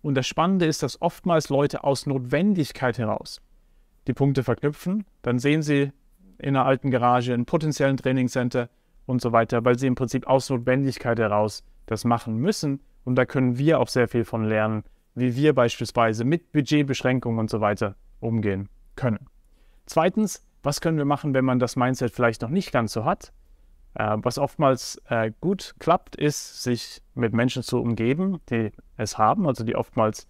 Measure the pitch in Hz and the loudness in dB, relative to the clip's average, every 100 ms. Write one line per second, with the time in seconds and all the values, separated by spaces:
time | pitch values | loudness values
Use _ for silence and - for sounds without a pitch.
0 | 151 135 127 - 170 190 165 151 139 - | 0 -2 -2 0 2 4 2 0 -4 -2
1 | 175 - - 165 - 139 143 - - 139 | -4 -4 0 0 2 0 0 0 -2 -2
2 | - 135 123 143 196 190 139 - 127 120 | -2 -4 0 0 2 2 -2 -2 -4 -2
3 | 110 104 - - _ _ _ _ _ _ | -2 -4 -8 -18 _ _ _ _ _ _
4 | - 127 139 135 127 117 143 147 - 202 | -8 0 2 2 0 0 -2 -4 -4 -4
5 | 196 _ - 123 135 156 151 143 139 - | -6 _ -2 0 2 0 2 0 0 -4
6 | _ _ - - 143 135 131 135 139 127 | _ _ -20 -10 -2 2 2 2 2 2
7 | 120 123 120 120 120 170 156 139 139 135 | 4 2 2 -2 0 0 0 0 0 2
8 | 135 131 127 135 123 127 120 _ _ _ | 0 0 0 0 -2 -2 -6 _ _ _
9 | - 127 120 117 113 120 120 123 135 123 | -4 -2 2 2 4 2 2 2 2 0
10 | 127 135 - 135 - 131 120 131 135 120 | -2 -4 2 2 2 -4 0 0 0 -2
11 | 123 113 110 104 107 - - - - 110 | -2 0 2 2 0 -2 -18 -20 -8 -4
12 | 120 120 - 110 156 220 151 139 - _ | 0 0 0 -2 -2 -2 -2 -4 -8 _
13 | - 127 127 143 127 123 147 151 120 131 | -2 0 2 2 0 2 2 2 2 2
14 | 117 120 117 113 110 107 107 107 - _ | 2 0 -2 -2 0 0 0 -2 -6 _
15 | _ - 127 120 147 131 120 - 117 - | _ -4 -2 2 2 4 2 0 -4 0
16 | 113 110 120 165 _ 151 131 151 143 127 | 2 2 0 -2 _ -2 2 0 0 0
17 | 127 127 120 113 110 113 104 104 107 98 | 0 0 -2 -2 -2 0 0 0 -4 -6
18 | - - 117 113 104 95 101 - - - | -20 -10 -4 -2 0 -2 -6 -14 -20 -4
19 | 131 107 - _ _ _ _ _ _ - | -2 -2 -8 _ _ _ _ _ _ 0
20 | 170 185 214 - _ _ 143 143 170 160 | 2 2 -2 -4 _ _ -6 -2 -2 0
21 | 143 143 151 131 131 127 123 - 123 127 | 0 0 0 2 2 2 0 0 0 0
22 | 123 - 120 113 117 170 - 127 110 - | -2 2 0 0 -2 -2 0 -2 0 -2
23 | 113 190 - - - - - - - - | -2 -4 -6 -20 -20 -20 -20 -20 -20 -6
24 | 107 107 113 120 139 - 143 131 - - | -2 0 -2 -2 -4 2 2 2 -4 -14
25 | - 117 113 110 165 196 - - - 175 | -4 -2 -2 -2 -4 -4 -6 -6 0 0
26 | - - 147 143 - - - 117 - - | 0 -2 -2 -2 -10 -10 -4 -4 -4 -18
27 | - - 117 113 123 127 117 123 120 110 | -14 -2 0 2 0 0 -2 -2 0 0
28 | 113 143 190 180 - 117 107 - - - | 0 0 0 -4 -4 -2 -2 -6 -20 -8
29 | 107 - 107 123 175 120 110 - 117 - | -8 2 2 4 0 0 -2 -4 -4 0
30 | 110 107 - | 0 0 -14